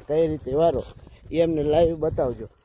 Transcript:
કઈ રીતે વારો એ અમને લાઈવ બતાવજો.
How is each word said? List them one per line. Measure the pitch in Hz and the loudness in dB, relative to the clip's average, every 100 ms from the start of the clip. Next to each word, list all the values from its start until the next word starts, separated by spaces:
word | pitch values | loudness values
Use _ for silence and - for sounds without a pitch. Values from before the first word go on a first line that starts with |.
| - | -2
કઈ | 151 165 | 0 0
રીતે | 156 127 | -2 -4
વારો | 143 165 131 - - - - - | 0 2 0 -4 -12 -20 -20 -6
એ | 160 | 0
અમને | 170 160 | 0 0
લાઈવ | 147 151 165 165 | 2 4 2 2
બતાવજો. | 156 165 135 113 107 _ | -2 -2 -2 -4 -12 _